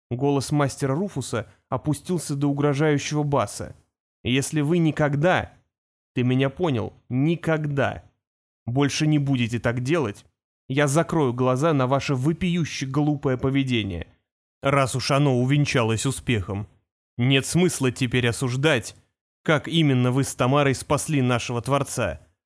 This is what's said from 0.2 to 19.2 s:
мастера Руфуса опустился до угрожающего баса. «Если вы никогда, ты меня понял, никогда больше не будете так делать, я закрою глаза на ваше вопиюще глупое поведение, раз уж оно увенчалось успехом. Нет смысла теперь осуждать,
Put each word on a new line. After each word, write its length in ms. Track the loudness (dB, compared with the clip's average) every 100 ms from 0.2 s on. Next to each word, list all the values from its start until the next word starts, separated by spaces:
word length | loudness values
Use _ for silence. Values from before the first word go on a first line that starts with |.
| 0 0 0
мастера 420 | 0 0 -2 -4
Руфуса 580 | -2 -4 -6 -6 -6 -6 _ _
опустился 680 | -6 -4 -4 -4 -6 -4 -2
до 100 | 0
угрожающего 760 | 2 0 2 2 2 0 -2
баса. 520 | 0 0 -2 -6 -12 -14 _ _ _ _
«Если 380 | -2 -2 0 -2
вы 160 | 0 2
никогда, 760 | 2 2 0 2 2 0 -2 -12 _ _ _ _ _
ты 80 | -2
меня 300 | 0 2 0
понял, 420 | -2 -2 -2 -4 -10 _
никогда 920 | 0 0 0 -2 -2 -2 -2 -2 -4 -14 _ _ _ _ _ -4
больше 400 | 0 0 2 2
не 100 | 2
будете 420 | 2 0 0 0
так 220 | -2 -2
делать, 420 | -2 0 -2 -6 _ _ _ _ -6
я 180 | 0 2
закрою 460 | 2 0 0 0
глаза 400 | 2 0 2 2
на 140 | 2 2
ваше 260 | 0 0
вопиюще 720 | 0 0 0 0 0 -2 -4 -4
глупое 540 | 0 0 0 -2 -2
поведение, 640 | 0 0 0 0 -2 -6 -10 _ _ _ _ _
раз 340 | 0 2 2 -2
уж 140 | 0
оно 300 | 2 4 2
увенчалось 640 | 2 2 2 2 2 0 -2
успехом. 640 | -4 -2 -2 -2 -6 -8 _ _ _ _ -2
Нет 300 | 2 2 2
смысла 440 | 2 2 2 -2
теперь 360 | 0 0 2 0
осуждать, 680 | 0 -4 0 2 2 -2 -14 _ _